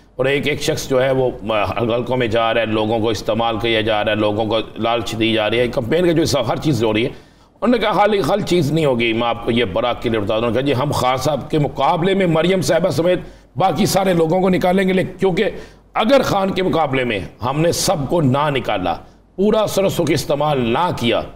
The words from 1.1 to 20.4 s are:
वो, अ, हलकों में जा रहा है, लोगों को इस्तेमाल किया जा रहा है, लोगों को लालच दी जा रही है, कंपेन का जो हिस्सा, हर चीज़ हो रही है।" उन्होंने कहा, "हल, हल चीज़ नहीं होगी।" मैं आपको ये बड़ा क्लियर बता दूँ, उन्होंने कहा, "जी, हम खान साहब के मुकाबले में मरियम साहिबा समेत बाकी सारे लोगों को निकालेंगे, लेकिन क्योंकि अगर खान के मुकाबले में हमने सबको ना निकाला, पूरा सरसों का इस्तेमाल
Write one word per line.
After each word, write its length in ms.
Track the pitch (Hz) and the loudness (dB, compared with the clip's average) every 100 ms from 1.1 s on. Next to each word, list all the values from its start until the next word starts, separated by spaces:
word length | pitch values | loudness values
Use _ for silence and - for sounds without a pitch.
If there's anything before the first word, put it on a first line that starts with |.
वो, 200 | 131 127 | 2 0
अ, 440 | - 101 110 98 - | -2 -4 -2 -2 -2
हलकों 380 | 117 117 110 127 | -2 -2 -2 -2
में 120 | 120 | 0
जा 220 | 113 113 | 0 2
रहा 120 | 113 | 0
है, 80 | 110 | 0
लोगों 280 | 110 110 113 | 0 0 0
को 120 | 113 | 0
इस्तेमाल 460 | 110 - 110 117 110 | -2 -2 -2 0 -2
किया 240 | 117 113 | 0 0
जा 200 | 107 107 | 0 0
रहा 140 | 107 107 | 0 0
है, 60 | |
लोगों 240 | 107 107 113 | 0 0 0
को 140 | 113 | -2
लालच 560 | 104 - 113 120 107 113 | -4 -4 -2 -2 -2 -2
दी 180 | 113 | 0
जा 140 | 110 107 | 2 0
रही 120 | 113 | 0
है, 80 | 123 | 0
कंपेन 380 | 127 113 160 175 | -2 -2 0 2
का 60 | |
जो 100 | 160 | 2
हिस्सा, 200 | 160 147 | 2 0
हर 160 | 117 156 | 0 -2
चीज़ 280 | 147 123 110 | 0 0 2
हो 60 | |
रही 120 | 107 | 0
है।" 80 | 127 - - - _ - | -2 -6 -20 -20 _ -4
उन्होंने 180 | 220 247 | 0 0
कहा, 240 | 208 214 | 0 2
"हल, 180 | 208 208 | 2 2
हल 200 | 151 208 | 0 0
चीज़ 320 | 180 175 143 | 2 2 2
नहीं 120 | 151 151 | 2 2
होगी।" 280 | 123 117 | 2 0
मैं 140 | 113 120 | 0 -2
आपको 240 | 113 - | -2 -2
ये 140 | 117 117 | 0 0
बड़ा 280 | 95 120 | 0 -2
क्लियर 260 | 113 120 113 | -2 -2 -2
बता 80 | 101 | -2
दूँ, 100 | 110 | -2
उन्होंने 160 | 117 | 0
कहा, 80 | 113 | 0
"जी, 120 | 143 | 0
हम 180 | 127 147 | -2 -2
खान 260 | 127 127 131 | -2 0 0
साहब 300 | 135 143 - | 0 -2 -2
के 120 | 156 | -2
मुकाबले 560 | 143 - 139 175 180 190 | -2 0 0 2 2 2
में 100 | 185 | 2
मरियम 360 | 160 170 190 | 2 2 0
साहिबा 280 | 156 160 180 | 2 2 2
समेत 340 | 143 170 180 - - - 127 | 0 0 0 -4 -18 -14 -2
बाकी 280 | 185 151 214 | 0 2 0
सारे 260 | 180 190 | 2 2
लोगों 280 | 175 160 180 | 2 2 2
को 80 | 185 | 2
निकालेंगे, 440 | 185 180 185 190 | 2 2 2 2
लेकिन 240 | 185 156 - | 0 -2 -2
क्योंकि 260 | 190 175 196 - - - - - | -2 0 -2 -4 -14 -20 -8 -2
अगर 280 | 220 277 | 2 2
खान 300 | - 196 190 | 2 0 0
के 100 | 185 | -2
मुकाबले 420 | 185 160 151 131 123 | 0 0 0 0 -2
में 240 | 104 85 - | -2 -6 -8
हमने 320 | 123 143 170 | -4 0 0
सबको 480 | - - 185 131 175 | 0 0 -2 0 0
ना 280 | 147 131 151 | 2 2 0
निकाला, 440 | 135 113 104 90 82 - - _ - | -2 -2 -2 -2 -4 -8 -20 _ -2
पूरा 280 | 208 220 202 | 0 2 0
सरसों 400 | - 190 - 156 | 0 0 0 0
का 80 | |
इस्तेमाल 460 | 160 - 147 | 0 -2 -2